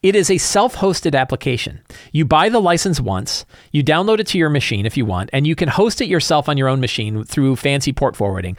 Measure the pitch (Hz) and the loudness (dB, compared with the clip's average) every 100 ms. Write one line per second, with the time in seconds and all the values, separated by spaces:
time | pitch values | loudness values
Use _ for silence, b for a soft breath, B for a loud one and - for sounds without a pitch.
0 | 185 202 180 180 - 202 240 - 190 180 | 2 2 2 0 0 2 0 0 -2 0
1 | 175 139 127 127 139 123 - 73 - B | 0 0 0 -2 -4 -4 -6 -12 -20 B
2 | B 151 156 156 196 233 185 170 196 151 | B 0 2 4 4 2 2 2 0 -2
3 | 117 95 - - - b b 147 143 156 | -2 -4 -4 -8 -10 b b -2 2 2
4 | 202 220 208 190 156 147 - 104 107 139 | 2 0 0 0 2 0 0 -2 -2 -2
5 | 110 90 98 135 147 160 160 - 185 - | -2 -2 -2 -2 0 0 0 2 0 0
6 | 233 170 - 151 143 143 135 131 127 - | 0 0 2 0 0 0 0 0 -2 -4
7 | 107 110 107 - 135 127 143 139 139 139 | -4 -6 -4 0 2 2 0 0 -2 0
8 | 135 - 101 95 90 | -2 0 -2 -2 -6